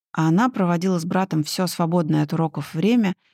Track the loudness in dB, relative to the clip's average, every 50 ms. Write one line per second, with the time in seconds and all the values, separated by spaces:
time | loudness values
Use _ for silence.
0 | _ _ -4 0 2 2 4 4 2 2 2 0 0 0 0 0 0 0 -2 -2
1 | -2 -2 -2 -2 -2 0 -2 -2 -2 -2 -4 -4 -4 -4 -2 -2 -2 0 0 0
2 | 0 2 2 0 0 0 0 -2 -2 -2 -4 -6 -10 -8 -6 -2 0 2 2 4
3 | 2 0 -2 _ _ _